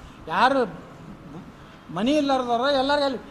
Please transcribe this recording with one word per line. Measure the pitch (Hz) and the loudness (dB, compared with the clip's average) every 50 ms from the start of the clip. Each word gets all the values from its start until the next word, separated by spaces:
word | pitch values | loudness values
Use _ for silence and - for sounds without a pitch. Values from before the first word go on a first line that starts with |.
| - - - - - - 160 | -18 -20 -20 -16 -10 -4 2
ಯಾರು | 185 226 254 277 269 240 190 - - - - - - - - - - - - 139 170 - - - - - - - - - - 160 170 | 4 4 4 6 4 2 0 -2 -8 -16 -18 -18 -18 -18 -18 -18 -18 -18 -16 -16 -16 -16 -18 -18 -20 -20 -20 -20 -20 -14 -10 -4 -2
ಮನೆ | 208 254 294 311 | 2 2 4 4
ಇಲ್ಲಾರ್ದವ್ರ | 285 277 269 262 254 240 240 233 247 285 285 262 | 4 4 2 2 2 2 0 2 2 2 2 2
ಎಲ್ಲರಿಗೆ | 262 277 285 294 285 277 | 2 2 2 2 2 0
ಅಲ್ಲಿ | 262 214 - - | 0 -4 -8 -12